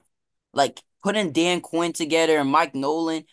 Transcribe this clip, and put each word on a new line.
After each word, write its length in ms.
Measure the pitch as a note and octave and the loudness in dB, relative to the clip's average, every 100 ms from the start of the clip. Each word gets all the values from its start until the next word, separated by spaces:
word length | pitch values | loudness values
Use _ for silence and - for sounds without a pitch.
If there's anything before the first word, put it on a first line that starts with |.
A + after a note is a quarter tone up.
| _ _ _ _ _ | _ _ _ _ _
Like, 280 | C#3 C3+ - - _ | 0 0 -2 -20 _
putting 280 | G3 G#3+ F3 | -4 -2 0
Dan 300 | D3 F3 F3 | 0 0 0
Quinn 320 | - E3 E3+ | -4 -4 -2
together 440 | E3 D3+ D#3+ D#3+ D3+ | -4 0 2 4 2
and 100 | C#3 | 2
Mike 240 | D#3 D#3 C3+ | 2 0 -2
Nolan, 500 | C#3 D#3+ E3 D#3+ - | -2 -2 -2 -4 -10